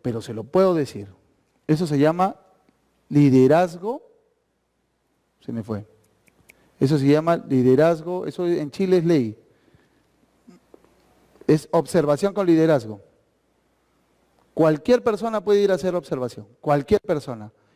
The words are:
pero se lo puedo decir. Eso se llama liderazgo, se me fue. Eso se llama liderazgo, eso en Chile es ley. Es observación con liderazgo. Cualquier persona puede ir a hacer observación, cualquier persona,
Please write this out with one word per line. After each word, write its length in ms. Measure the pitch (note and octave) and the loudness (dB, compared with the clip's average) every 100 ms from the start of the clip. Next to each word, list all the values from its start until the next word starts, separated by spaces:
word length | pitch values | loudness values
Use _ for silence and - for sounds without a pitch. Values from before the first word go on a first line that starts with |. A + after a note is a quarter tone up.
pero 180 | B2+ A2+ | -8 -8
se 140 | A2+ | -10
lo 80 | A2 | -12
puedo 320 | G2+ F#3 F#3+ | -4 0 2
decir. 320 | E3 C3+ G2+ G2 _ _ _ _ _ - | 0 -4 -10 -18 _ _ _ _ _ -2
Eso 180 | D#3 E3+ | -2 0
se 140 | C#3+ | 0
llama 340 | D3+ F3 F#3+ - _ _ _ _ _ _ _ | 0 2 -2 -4 _ _ _ _ _ _ _
liderazgo, 920 | D3 C#3+ C3 C3 D#3+ F3+ E3+ G3+ C#4+ - _ _ _ _ _ _ _ _ _ _ _ _ _ | 2 4 6 6 4 0 -4 -10 -10 -14 _ _ _ _ _ _ _ _ _ _ _ _ _
se 140 | - | -12
me 100 | A#2 | -12
fue. 240 | A2 G2+ G#2+ _ _ _ _ _ _ _ _ _ | -8 -10 -12 _ _ _ _ _ _ _ _ _
Eso 200 | C3+ D3+ | 0 2
se 80 | C#3 | 2
llama 320 | D3+ E3 E3+ | 2 0 -4
liderazgo, 880 | - C3 B2+ C3 E3 D#3+ E3 F3+ D3+ | -2 0 4 4 2 0 -6 -10 -8
eso 200 | - F3 | -6 -4
en 240 | E3+ D3 | -4 -6
Chile 280 | - F#3+ F#3 | -6 0 0
es 60 | E3 | 2
ley. 320 | D#3 A2 - _ _ _ _ _ _ _ _ _ _ _ F3+ _ _ _ _ _ _ _ _ - | 0 -2 -8 _ _ _ _ _ _ _ _ _ _ _ _ _ _ _ _ _ _ _ _ -2
Es 240 | D3+ - | 0 0
observación 640 | E3+ C#3 F3 D3 D3 G3 | -4 -2 -2 0 -2 -2
con 120 | G3 F3+ | -2 2
liderazgo. 540 | D#3+ D#3+ C#3 A2 G2+ _ _ _ _ _ _ _ _ _ _ _ _ _ _ _ | 2 2 0 -2 -14 _ _ _ _ _ _ _ _ _ _ _ _ _ _ _
Cualquier 500 | - D#3+ D3+ A#3+ B3 | 0 0 2 0 0
persona 400 | A#3+ G#3 A3+ G#3+ | 0 -4 -6 -6
puede 200 | F#3+ G3+ | 0 2
ir 80 | G3+ | 4
a 60 | F#3 | 2
hacer 180 | F#3 | 0
observación, 520 | F3 - C3+ A#2+ - G#2 _ | -4 -6 -6 -8 -10 -20 _
cualquier 400 | D3 C#3+ C3+ G#3 | -2 -2 0 -2
persona, 500 | - D3+ C#3 A2+ G#2+ - _ | 0 -4 -6 -14 -16 -20 _